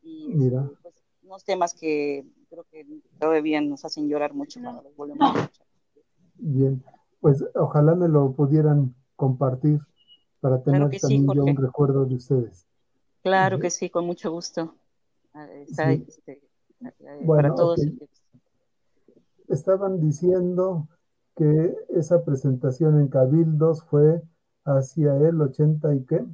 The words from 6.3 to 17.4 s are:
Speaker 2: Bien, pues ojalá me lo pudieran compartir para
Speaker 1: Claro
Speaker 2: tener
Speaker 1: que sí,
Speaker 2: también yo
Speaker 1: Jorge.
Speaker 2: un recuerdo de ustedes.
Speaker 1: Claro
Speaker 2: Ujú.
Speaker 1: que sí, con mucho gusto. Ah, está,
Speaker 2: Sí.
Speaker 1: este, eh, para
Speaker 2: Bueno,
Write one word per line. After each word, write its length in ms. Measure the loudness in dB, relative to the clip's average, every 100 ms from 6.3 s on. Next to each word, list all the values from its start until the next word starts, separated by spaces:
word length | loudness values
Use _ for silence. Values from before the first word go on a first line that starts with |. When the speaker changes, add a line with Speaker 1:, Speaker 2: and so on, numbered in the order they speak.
| _
Speaker 2:
Bien, 480 | -4 0 0 -2 -8 _ _ _
pues 240 | 2 2 -2 -4
ojalá 400 | 0 4 4 4
me 120 | 2
lo 240 | 2 2
pudieran 600 | 0 2 2 4 2 0 -4 _ -4
compartir 640 | -2 0 -2 0 0 0 -4 _ _ _ _ _
para 200 | -2 0
Speaker 1:
Claro 160 | 2 2
Speaker 2:
tener 120 | 2
Speaker 1:
que 80 | 0
sí, 20 |
Speaker 2:
también 240 | 0 2 2
yo 160 | 2
Speaker 1:
Jorge. 80 | 2
Speaker 2:
un 60 | 0
recuerdo 480 | -2 0 0 2 -2
de 100 | -4
ustedes. 520 | -2 -2 -2 -12 _ _ _ _ _ _
Speaker 1:
Claro 320 | -2 2 0 0
Speaker 2:
Ujú. 60 |
Speaker 1:
que 60 | -4
sí, 180 | -6 -6
con 160 | -4 -6
mucho 260 | -6 -8
gusto. 440 | -8 -10 -10 -10 _ _ _ _ _ _
Ah, 140 | -20 -20
está, 380 | -20 -12 -4 0
Speaker 2:
Sí. 140 | -2 -4
Speaker 1:
este, 240 | -20 -20
eh, 580 | -20 _ _ _ _ -20 _
para 180 | -20 -6
Speaker 2:
Bueno, 320 | 2 4